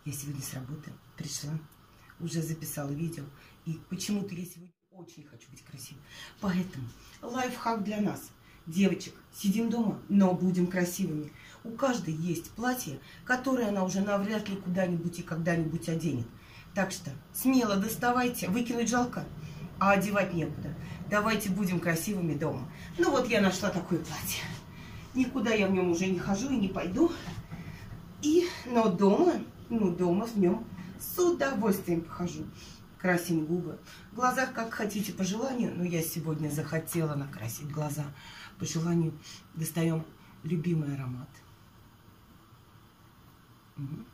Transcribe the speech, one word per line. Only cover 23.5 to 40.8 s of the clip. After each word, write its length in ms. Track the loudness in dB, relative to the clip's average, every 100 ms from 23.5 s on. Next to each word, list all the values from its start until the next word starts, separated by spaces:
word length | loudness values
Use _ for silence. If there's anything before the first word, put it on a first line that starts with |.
| 4 0
такое 300 | -2 0 -2
платье. 420 | -2 -8 -6 -6 -6 -10 -12 -16 -14 -14 -6
Никуда 400 | -2 0 0 2
я 120 | 4 4
в 60 |
нём 180 | 4 4
уже 160 | 2 2
не 120 | 0
хожу 320 | 0 0 0
и 60 | 0
не 120 | 0
пойду. 420 | -2 -2 4 2 2 -10 -10 -12 -14 -12 -14 -14 -14 -16 -4
И, 260 | 4 4 4 -4 2
но 240 | 4 4
дома, 500 | 6 6 8 6 4 -4 -14 -4
ну 200 | 2 2
дома 360 | 4 4 4 2
в 100 | 4
нём 320 | 4 4 -2 -12 -14 -12
с 180 | -8 2
удовольствием 840 | 2 4 0 2 2 2 2 -2
похожу. 420 | -2 -6 -6 -6 -10 -12 -16 -18 -20 -2
Красим 480 | 2 2 2 0 2
губы. 340 | 0 -2 -10 -14 -20 -14
В 40 | 0
глазах 360 | 2 2 -2
как 220 | -2 -6
хотите, 400 | -2 -2 -2 -4
по 100 | -2
желанию. 500 | -2 0 -2 0 0
Но 80 | 0
я 200 | 0 0
сегодня 480 | -2 -4 -4 -2 -2
захотела 640 | -2 -2 -4 -2 -2 0
накрасить 560 | -2 -4 -6 -8 -8 -6
глаза. 340 | -4 -4 -4 -6 -10 -18 -18 -18 -8
По 80 | -4
желанию 520 | -2 2 2 2 -2 -16 -20 -14
достаём 500 | -6 -4 0 2 0 -4 -18 -20 -12
любимый 520 | -2 0 2 0